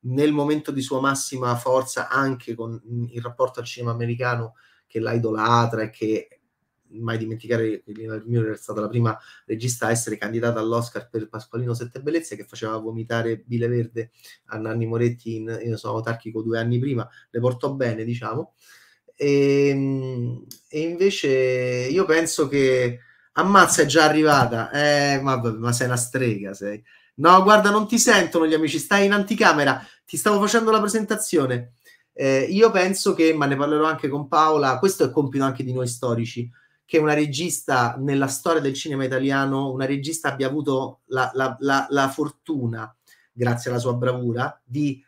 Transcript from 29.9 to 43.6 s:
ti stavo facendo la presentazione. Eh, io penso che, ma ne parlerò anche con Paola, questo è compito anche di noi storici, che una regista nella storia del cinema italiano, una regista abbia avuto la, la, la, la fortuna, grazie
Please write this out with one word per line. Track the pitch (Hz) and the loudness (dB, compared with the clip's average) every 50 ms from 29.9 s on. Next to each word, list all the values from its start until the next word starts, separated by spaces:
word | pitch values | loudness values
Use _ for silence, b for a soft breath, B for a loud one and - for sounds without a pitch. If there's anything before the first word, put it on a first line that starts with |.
| B B B | B B B
ti | - - | -10 -8
stavo | 147 - 214 208 202 | -2 2 2 2 4
facendo | 202 202 214 226 220 220 | 2 2 2 2 4 4
la | 220 220 | 2 2
presentazione. | 214 208 208 220 214 214 220 202 - - - 156 139 127 123 123 120 120 _ b b b b b b b _ | 2 0 0 -2 -2 -2 -4 -4 -4 0 2 2 2 2 -2 -4 -6 -10 _ b b b b b b b _
Eh, | - 139 135 135 135 135 - | -2 0 2 2 2 0 0
io | 190 196 226 220 | 4 6 6 6
penso | 196 185 180 185 196 - - 202 180 | 6 4 2 2 0 0 0 0 2
che, | - 165 160 156 | 4 4 4 4
ma | 151 143 | 2 2
ne | 139 139 | 0 0
parlerò | 131 143 147 151 151 156 | 0 0 0 2 2 2
anche | 156 156 143 - 139 | 0 0 -2 -4 -4
con | 131 143 147 | -4 -4 -6
Paola, | - - 156 156 156 156 147 139 131 127 117 | 0 4 4 4 4 4 2 2 2 0 2
questo | - 190 185 - 160 | 0 0 2 2 0
è | 127 | 2
compito | 123 160 143 131 135 139 135 | 2 0 0 0 0 0 0
anche | 135 123 120 127 | 0 0 -4 -6
di | 127 127 | -4 -2
noi | 127 127 | -2 -2
storici, | 120 120 - - 123 117 117 117 117 - 120 120 120 B B B B B B B | -4 -4 -4 -2 -2 0 -2 -2 -4 -6 -8 -10 -10 B B B B B B B
che | _ - | _ 2
una | 160 151 151 151 | 2 4 4 2
regista | 151 151 147 135 135 175 175 - - - - 139 127 120 117 123 131 | 2 0 -2 -2 -4 -4 -4 -6 -6 -2 0 2 2 2 0 -2 -4
nella | 135 143 139 139 135 | -4 -2 0 0 0
storia | 131 135 - - 175 165 160 | 0 -2 -4 -2 0 0 0
del | 143 139 131 | 0 -2 -4
cinema | 139 - 160 139 135 135 | -4 -6 -6 -4 -4 -2
italiano, | 127 135 131 135 139 139 139 135 135 135 135 139 135 | -2 -2 -2 0 0 0 0 0 0 -2 -2 -2 -4
una | 127 131 135 | -4 -4 -2
regista | 135 143 139 139 147 160 - - 143 | -2 -2 -4 -4 -6 -8 -4 -4 -6
abbia | 135 131 135 | -4 -2 -4
avuto | 131 143 156 143 143 135 131 131 - - _ _ | -2 -2 -2 -2 0 -2 -2 -2 -4 -10 _ _
la, | _ 127 131 127 123 - | _ -2 -2 -2 -2 -2
la, | 135 131 131 120 - | -2 -2 -2 -4 -4
la, | 135 139 139 135 131 - | -2 0 0 0 0 0
la | 139 139 135 135 | 0 0 0 0
fortuna, | - - 147 147 - _ _ - 160 139 123 117 113 113 110 113 _ _ b b b b b b | -2 -4 -6 -6 -6 _ _ -6 -6 -4 -4 -4 -6 -6 -10 -14 _ _ b b b b b b
grazie | b 120 123 120 120 120 | b -2 0 0 0 -2